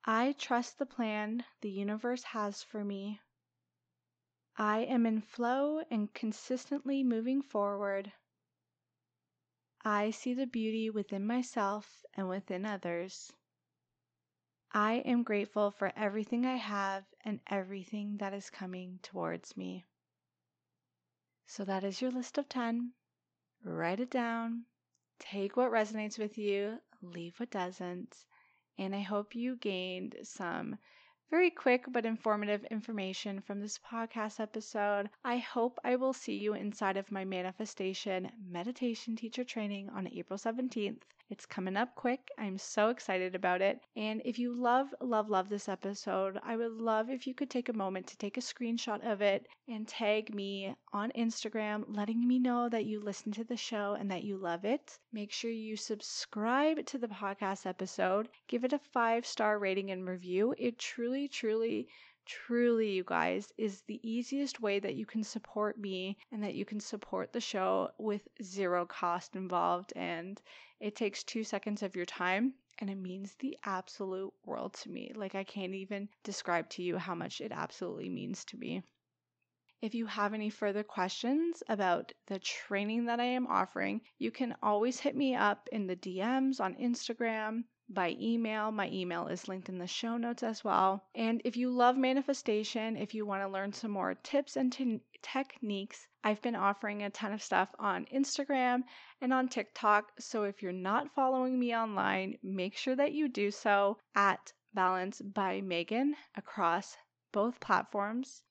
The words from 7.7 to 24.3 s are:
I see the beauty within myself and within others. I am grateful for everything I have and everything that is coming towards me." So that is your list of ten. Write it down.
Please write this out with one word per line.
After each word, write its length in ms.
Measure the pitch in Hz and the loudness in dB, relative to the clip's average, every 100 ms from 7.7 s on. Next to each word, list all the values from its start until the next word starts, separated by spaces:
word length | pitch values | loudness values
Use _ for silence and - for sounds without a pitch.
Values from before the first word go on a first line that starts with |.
| 202 202 196 196 - _ _ _ _ _ _ _ _ _ _ _ _ _ _ _ _ | 0 0 -2 -4 -14 _ _ _ _ _ _ _ _ _ _ _ _ _ _ _ _
I 280 | 220 208 208 | 0 2 2
see 220 | 214 254 | 0 -2
the 140 | 247 262 | -2 -2
beauty 420 | 233 220 220 220 | 0 0 0 0
within 380 | 214 202 196 202 | -2 -4 -2 0
myself 760 | 247 247 - 196 208 - - - | 0 -2 0 0 0 -6 -20 -12
and 160 | - 190 | -6 -2
within 360 | 190 190 185 214 | -4 -4 -4 -4
others. 680 | 196 180 170 185 - - - _ _ _ _ _ _ _ _ _ _ _ _ _ | -4 -2 -4 -6 -10 -18 -20 _ _ _ _ _ _ _ _ _ _ _ _ _
I 220 | 214 214 233 - | 2 4 2 2
am 180 | 240 | 2
grateful 480 | 233 208 208 208 202 | 4 0 0 2 0
for 200 | - 196 - | 2 -2 0
everything 500 | 208 208 208 240 254 | -2 -2 -2 0 0
I 120 | 254 | 0
have 480 | 214 202 196 196 196 _ | -2 -2 -2 -2 -8 _
and 160 | 220 202 - | -6 -6 -2
everything 680 | 202 185 196 180 208 208 208 | -4 -2 -8 -8 -6 -6 -4
that 160 | 196 | -4
is 160 | 202 196 | -6 -10
coming 500 | - 185 180 185 185 | -10 -8 -8 -10 -14
towards 520 | - 180 165 170 - - | -10 -4 -2 -4 -8 -10
me." 300 | 185 185 - _ _ _ _ _ _ _ _ _ _ _ _ _ _ _ _ | -8 -8 -12 _ _ _ _ _ _ _ _ _ _ _ _ _ _ _ _
So 160 | - | -8
that 220 | 196 190 196 | -2 0 -2
is 160 | 190 | -2
your 100 | 254 | -2
list 260 | 254 247 - | -2 -2 -4
of 120 | 277 | -2
ten. 420 | 262 233 233 240 - _ _ _ _ _ _ | -2 0 0 -2 -8 _ _ _ _ _ _
Write 380 | 180 165 165 196 | -6 -2 0 0
it 80 | 254 | 0
down. 560 | 262 233 | 0 0